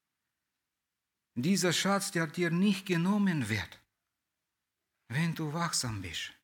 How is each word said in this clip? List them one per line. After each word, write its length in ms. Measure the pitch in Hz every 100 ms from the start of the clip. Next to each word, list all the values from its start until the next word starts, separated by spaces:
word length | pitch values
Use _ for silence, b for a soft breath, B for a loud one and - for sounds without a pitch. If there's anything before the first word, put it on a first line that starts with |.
| _ _ _ _ _ _ _ _ _ _ _ _ _ 120
Dieser 320 | 151 190 175
Schatz, 380 | 151 190 196 196
der 160 | 175 160
dir 240 | 175 170
nicht 340 | 170 208 190
genommen 640 | - 170 180 208 196 160 104
wird, 320 | 107 - - _ _ _ _ _ _ _ _ _ _ _ _ -
wenn 280 | 135 170 160
du 160 | 151
wachsam 500 | 165 170 - 120 101
bist. 300 | 87 80 - -